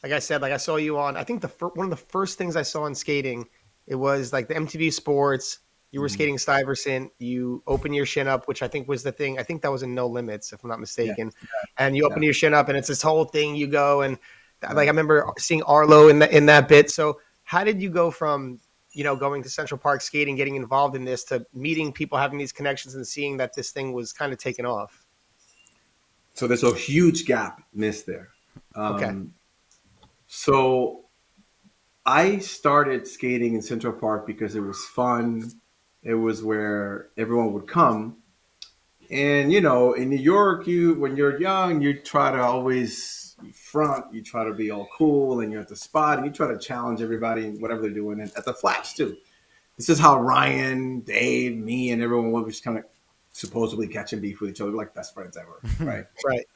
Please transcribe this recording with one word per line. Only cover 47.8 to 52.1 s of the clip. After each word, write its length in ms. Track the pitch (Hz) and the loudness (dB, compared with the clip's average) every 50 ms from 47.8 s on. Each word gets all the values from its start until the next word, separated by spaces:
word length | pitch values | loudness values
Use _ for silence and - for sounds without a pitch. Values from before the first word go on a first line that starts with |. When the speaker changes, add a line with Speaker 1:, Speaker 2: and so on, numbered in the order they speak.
Speaker 2:
they're 100 | 110 104 | -4 -6
doing, 280 | 101 107 104 107 107 107 | -4 -6 -6 -6 -8 -8
and 120 | 107 98 - | -10 -10 -12
at 100 | 107 - | -8 -8
the 80 | 123 123 | -8 -8
flats 400 | - - 190 - - - - - | -2 -2 -2 -2 -2 -6 -10 -6
too. 240 | - - - - - _ _ _ _ _ _ _ _ _ _ _ | -4 -4 -6 -6 -12 _ _ _ _ _ _ _ _ _ _ _
This 120 | - 117 - | -6 0 2
is 100 | 160 143 | 2 6
how 200 | 160 151 139 117 | 8 6 6 6
Ryan, 840 | 117 127 131 131 139 139 135 135 135 131 131 131 131 131 131 123 | 4 2 2 4 2 2 0 0 -2 -2 -4 -4 -4 -6 -8 -10
Dave, 560 | 117 110 104 107 120 127 123 123 127 123 117 | -10 -2 -2 0 0 2 0 0 -2 -2 -4
me, 340 | 113 107 110 120 127 127 123 | -6 -6 -6 -4 -4 -2 -2
and 100 | 120 117 | -2 -2
everyone 300 | 117 117 | 0 0